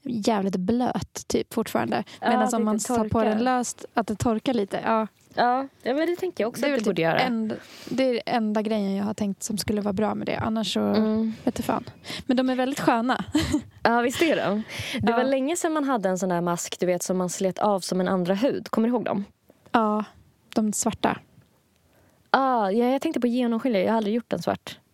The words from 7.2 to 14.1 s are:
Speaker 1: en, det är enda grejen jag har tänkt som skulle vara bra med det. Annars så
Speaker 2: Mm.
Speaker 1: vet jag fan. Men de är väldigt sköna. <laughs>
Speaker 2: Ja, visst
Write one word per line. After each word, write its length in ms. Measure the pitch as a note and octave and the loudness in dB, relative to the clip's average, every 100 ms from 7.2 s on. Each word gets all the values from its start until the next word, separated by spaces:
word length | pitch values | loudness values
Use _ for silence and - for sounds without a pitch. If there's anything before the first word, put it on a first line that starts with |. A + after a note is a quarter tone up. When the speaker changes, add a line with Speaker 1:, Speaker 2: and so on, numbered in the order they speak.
Speaker 1:
en, 320 | B3+ A3+ A3 A3+ - - - | 2 0 -2 -6 -10 -20 -8
det 160 | B3 | 0
är 180 | C4 A#3 - B3 | 2 2 0 0
enda 260 | A3 G#3+ | 0 0
grejen 340 | G#3+ A3 G3 G3 | 0 -2 0 -2
jag 80 | |
har 100 | G3+ | -2
tänkt 280 | - G#3 F#3+ | -2 -4 -4
som 160 | - G#3+ | -6 -6
skulle 220 | - G#3 | -2 -2
vara 120 | G3+ | 0
bra 220 | G3 G#3 | 0 0
med 120 | G#3 G#3 | -2 -4
det. 100 | - | -2
Annars 340 | A3+ A3 G#3+ | -2 -2 -2
så 60 | A3 | 0
Speaker 2:
Mm. 520 | G#3 G#3 A3 A3 A3+ A3 | 2 2 2 2 -2 -2
Speaker 1:
vet 140 | - - | -4 -4
jag 60 | - | -2
fan. 180 | - - - - - - | -4 -4 -18 -14 -12 -2
Men 100 | B3 | 0
de 140 | C4 | 2
är 40 | |
väldigt 260 | B3+ B3+ C#4+ | 0 -2 0
sköna. 440 | - A#3+ A#3 C4 - D4+ D#4+ | 2 2 2 -2 0 -2 0
<laughs> 300 | C4+ - - | -2 -4 0
Speaker 2:
Ja, 180 | - A#3 | 4 4
visst 220 | A#3+ | 4